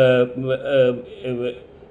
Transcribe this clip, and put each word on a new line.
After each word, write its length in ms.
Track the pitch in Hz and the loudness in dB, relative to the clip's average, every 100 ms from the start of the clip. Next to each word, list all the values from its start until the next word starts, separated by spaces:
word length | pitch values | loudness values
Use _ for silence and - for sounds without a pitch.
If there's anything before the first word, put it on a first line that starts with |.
| 127 127 123 127 131 | 6 4 2 -2 -6
अ, 400 | 131 - 135 123 120 - - 127 | -4 0 2 2 0 -8 -12 -8
अ, 60 | 123 123 123 - - - | -6 -6 -10 -18 -20 -20